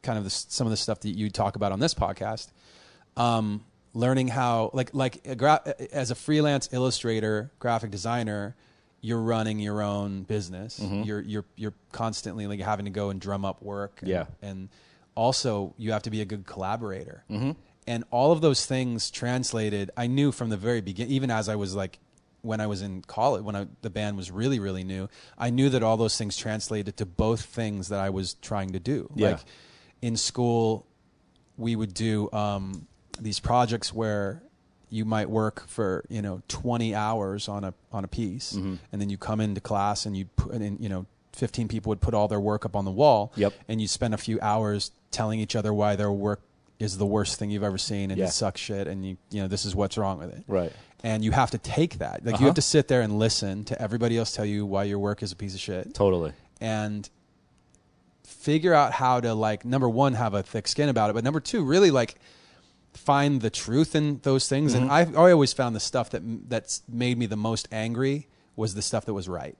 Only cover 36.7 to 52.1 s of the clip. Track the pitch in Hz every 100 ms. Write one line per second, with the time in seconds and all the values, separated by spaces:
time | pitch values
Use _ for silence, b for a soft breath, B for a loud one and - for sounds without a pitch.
36.7 | 120 113 107 107 113 98 101 - 101 98
37.7 | 95 _ 110 95 - 110 110 - 104 95
38.7 | 90 - 104 101 98 - 110 107 101 -
39.7 | 104 101 104 107 98 95 - - 120 104
40.7 | 98 110 95 92 _ _ - 120 - 110
41.7 | 110 101 104 - 110 104 104 101 104 104
42.7 | 101 98 95 147 117 104 - 101 B B
43.7 | 110 107 - 120 107 - 110 107 107 107
44.7 | 104 - _ _ - 110 110 107 117 107
45.7 | 104 104 101 104 101 101 101 _ _ _
46.7 | _ 107 95 101 104 101 - 104 104 101
47.7 | 95 - 104 98 95 92 - 104 - -
48.7 | 98 92 95 95 92 _ 107 95 95 104
49.7 | 92 101 - 98 92 82 - - 95 85
50.7 | - B _ 117 110 107 135 123 117 -
51.7 | - 170 - 67